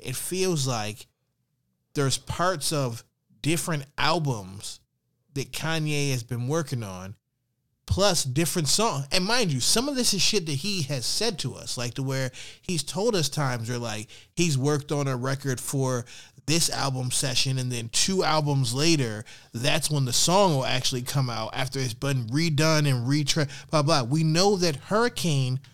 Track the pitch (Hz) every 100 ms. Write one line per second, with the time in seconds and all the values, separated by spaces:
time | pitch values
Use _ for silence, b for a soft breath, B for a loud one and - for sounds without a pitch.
0 | - 127 - 185 185 160 131 117 107 107
1 | - _ _ _ _ _ _ _ _ 147
2 | 135 - - - 175 170 - 151 131 113
3 | - _ _ _ 139 165 - 151 139 -
4 | 143 175 143 113 92 101 - - _ _
5 | _ _ _ 139 123 - 160 160 151 147
6 | 143 127 113 120 123 160 147 123 104 90
7 | 95 - _ _ _ _ _ _ - 180
8 | 202 170 131 127 170 180 143 - 226 139
9 | 139 185 185 247 196 131 - 220 277 262
10 | 240 196 - 214 160 135 202 196 135 139
11 | - - 226 170 127 87 - - 120 127
12 | 135 135 127 B B B - 170 - 170
13 | 226 196 143 - 135 120 113 123 117 107
14 | 107 B B - 175 135 139 147 139 147
15 | 139 127 131 135 139 127 - 139 131 123
16 | - B B B - 165 - - 135 131
17 | 127 - 135 127 135 131 127 123 117 -
18 | - 190 151 156 147 139 120 127 160 160
19 | 117 107 - B B 117 139 156 - 147
20 | 127 - - 185 196 139 120 127 - 127
21 | 123 139 127 113 110 127 131 139 127 107
22 | 139 135 110 143 170 147 160 156 147 127
23 | 120 151 147 160 143 B B 156 147 151
24 | 117 156 160 160 202 190 175 143 - 208
25 | 240 233 175 139 127 131 B